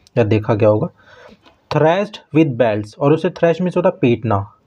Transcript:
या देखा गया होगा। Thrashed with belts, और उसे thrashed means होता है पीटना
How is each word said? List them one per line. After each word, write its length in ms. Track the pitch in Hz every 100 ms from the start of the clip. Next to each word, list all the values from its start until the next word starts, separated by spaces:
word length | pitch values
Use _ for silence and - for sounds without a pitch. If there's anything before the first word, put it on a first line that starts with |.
| _ -
या 60 |
देखा 300 | 110 107 107
गया 140 | 117 107
होगा। 200 | 107 165 - _ - - - _ _ _
Thrashed 440 | 151 156 180 202 - - 147
with 220 | 156 117
belts, 400 | 120 107 107 -
और 140 | 143
उसे 180 | 156 180
thrashed 300 | 165 170 165
means 160 | 180 180
होता 120 | 180
है 100 | 185
पीटना 520 | 127 113 113 101 101 _